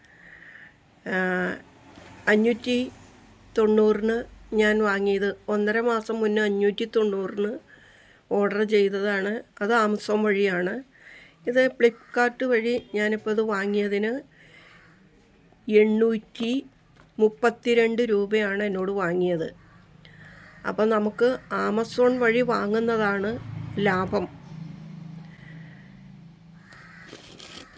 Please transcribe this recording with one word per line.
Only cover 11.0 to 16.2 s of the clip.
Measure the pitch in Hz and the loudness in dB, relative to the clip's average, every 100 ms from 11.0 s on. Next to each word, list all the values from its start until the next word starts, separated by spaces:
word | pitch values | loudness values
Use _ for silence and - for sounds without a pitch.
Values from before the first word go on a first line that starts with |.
| - - - _ - | -20 -20 -20 _ -2
ഇത് | 247 262 | 2 2
Flipkart | 254 233 233 - 247 240 240 254 | 4 2 2 -6 0 0 0 0
വഴി | 233 226 247 - 208 | 0 0 -2 -4 -2
ഞാനിപ്പോൾ | 214 214 214 | 0 -2 -2
ഇത് | 214 | 0
വാങ്ങിയതിന് | 220 196 202 208 202 202 220 269 - _ - - - - - _ _ _ _ _ _ _ - | 0 -2 0 0 0 0 -2 -4 -8 _ -20 -20 -20 -20 -20 _ _ _ _ _ _ _ 2
എണ്ണൂറ്റി | 214 214 214 226 220 | 4 4 4 2 0